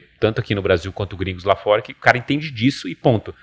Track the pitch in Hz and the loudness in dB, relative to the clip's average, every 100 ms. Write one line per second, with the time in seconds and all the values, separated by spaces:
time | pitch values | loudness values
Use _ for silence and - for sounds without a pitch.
0 | - - 107 110 - 104 95 92 92 - | -2 -2 -2 0 -2 -2 2 0 0 -8
1 | 98 92 92 90 92 95 - 104 117 135 | -8 -6 -6 -4 -2 0 2 0 0 -2
2 | 120 120 123 143 156 123 120 135 95 82 | 2 2 2 -4 -4 -2 0 0 -6 -2
3 | 147 110 - - | 2 2 0 -16